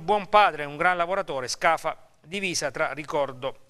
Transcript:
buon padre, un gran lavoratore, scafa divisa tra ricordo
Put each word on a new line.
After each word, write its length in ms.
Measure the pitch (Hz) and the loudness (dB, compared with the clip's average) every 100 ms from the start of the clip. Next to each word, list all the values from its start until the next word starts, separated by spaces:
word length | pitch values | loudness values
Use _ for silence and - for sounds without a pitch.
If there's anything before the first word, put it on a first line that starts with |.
buon 300 | 165 208 180 | 0 -2 4
padre, 340 | 208 190 151 | 6 6 2
un 140 | 143 147 | -6 0
gran 180 | 175 180 | 2 2
lavoratore, 520 | 170 196 175 139 123 | 0 -2 -2 -4 -6
scafa 600 | - 170 160 160 - - _ | 0 2 2 -2 -8 -16 _
divisa 480 | 151 196 190 156 147 | -10 -6 -4 -2 -4
tra 220 | 151 147 | -2 -4
ricordo 760 | 139 151 151 135 123 131 - | -4 -4 -2 -2 -4 -8 -8